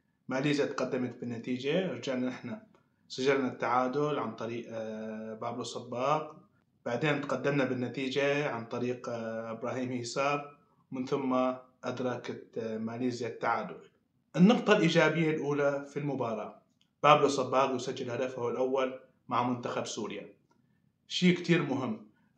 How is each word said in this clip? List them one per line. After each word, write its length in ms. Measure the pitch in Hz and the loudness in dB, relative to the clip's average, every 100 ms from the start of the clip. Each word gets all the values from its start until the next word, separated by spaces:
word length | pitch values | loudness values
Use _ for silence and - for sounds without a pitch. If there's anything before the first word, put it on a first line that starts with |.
| _ _ - | _ _ -4
ماليزيا 380 | 131 147 139 127 | 0 2 2 0
تقدمت 540 | - 127 127 123 - | -2 -2 -2 -4 -6
بالنتيجة، 720 | 120 113 127 123 135 175 185 | -8 -6 -4 -4 0 0 0
رجعنا 360 | 123 139 127 127 | -4 -4 -2 -2
نحن 300 | 123 117 110 - _ _ _ - | -6 -8 -10 -14 _ _ _ -12
سجلنا 400 | - 135 139 127 | -2 2 2 0
التعادل 720 | 123 117 127 127 143 123 135 | -2 0 2 2 0 0 0
عن 160 | 113 110 | -4 -6
طريق، 300 | 113 120 113 | -6 -6 -8
آه، 640 | 113 110 110 110 110 110 | -8 -8 -8 -8 -8 -10
بابلو 300 | 110 117 127 | -8 -6 -6
صباغ، 680 | 110 123 117 120 135 156 156 - - _ _ _ 120 | -8 -8 -6 -2 2 0 -2 -14 -20 _ _ _ -4
بعدين 360 | 120 156 139 | 0 0 0
تقدمنا 440 | - 127 139 143 127 | -2 -2 0 2 2
بالنتيجة 840 | 123 120 139 131 139 139 143 143 | 0 -4 -4 -2 0 2 2 0
عن 160 | 117 113 | -4 -6
طريق، 440 | 120 120 123 120 | -2 -2 -4 -6
آه، 420 | 117 113 113 113 | -6 -6 -6 -6
إبراهيم 380 | 113 120 123 123 | -6 -6 -4 -4
هيسار، 680 | 123 117 139 143 147 - - _ _ _ | -4 -4 0 0 0 -4 -16 _ _ _
ومن 140 | 131 127 | -8 -2
ثم 480 | 139 131 127 127 127 - _ | -2 2 2 2 -2 -10 _
أدركت، 760 | 123 123 123 120 - 113 - 123 | -8 -4 -2 -4 -6 -10 -10 -8
آه، 200 | 113 110 | -6 -6
ماليزيا 500 | 113 117 127 117 117 | -6 -2 -2 -2 -6
التعادل. 500 | - 120 113 92 80 - _ _ _ _ 156 | -4 -2 -2 -4 -12 -18 _ _ _ _ 6
النقطة 420 | 196 - 165 160 | 8 8 6 6
الإيجابية 520 | 160 165 156 156 156 | 6 6 6 4 2
الأولى 560 | 151 139 143 143 139 - | 2 0 2 2 0 -4
في 80 | 147 | -6
المباراة، 640 | 143 127 117 107 101 - _ _ _ _ | -4 -2 -2 -4 -6 -12 _ _ _ _
بابلو 240 | 147 147 143 | 8 8 6
صباغ 480 | 139 123 131 135 123 | 2 2 4 4 2
يسجل 360 | 139 120 120 | -4 -6 -4
هدفه 380 | 120 127 127 120 | -4 -4 -2 -2
الأول 500 | 113 131 135 127 - - _ - | 0 0 2 0 -4 -16 _ -2
مع 220 | 120 123 | 0 0
منتخب 360 | 120 - 123 113 | 0 -4 -4 -4
سوريا، 480 | 123 101 95 - - _ _ _ _ _ _ - | -6 -6 -8 -12 -18 _ _ _ _ _ _ -10
شيء 280 | - 180 175 | 2 4 4
كتير 260 | - 165 | 4 2
مهم. 480 | 139 123 120 110 - _ _ | 2 -2 -2 -4 -10 _ _